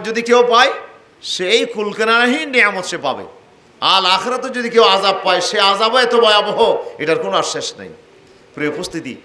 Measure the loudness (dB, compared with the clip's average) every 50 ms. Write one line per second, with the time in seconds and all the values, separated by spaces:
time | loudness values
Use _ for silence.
0 | -6 -6 -6 -4 0 2 4 4 4 4 4 4 4 2 0 -4 -12 -18 -20 -20
1 | _ _ _ _ -12 -10 -8 -6 -2 0 0 0 0 -2 -4 -6 -8 -6 -4 -4
2 | 0 0 2 2 2 2 0 -2 -4 -2 0 2 2 2 0 -4 -6 -8 -8 -6
3 | -4 -6 -6 -6 -10 -14 -18 -20 -20 _ _ _ _ _ _ _ 0 0 2 2
4 | 2 2 0 0 0 -4 -4 -4 -6 -6 -6 -6 -6 0 4 4 6 6 4 2
5 | 2 0 -2 0 0 0 0 0 0 -2 0 2 2 2 2 2 0 2 2 2
6 | 2 4 4 4 4 6 4 4 2 0 0 2 2 2 2 -2 -4 -10 -10 -6
7 | -2 -2 -2 -2 -2 -2 -2 -2 -2 -2 -6 -6 -8 -8 -10 -12 -16 -18 -18 -20
8 | -20 _ _ _ _ _ _ _ _ _ _ -6 -6 -6 -6 -6 -8 -10 -10 -10
9 | -10 -10 -14 -16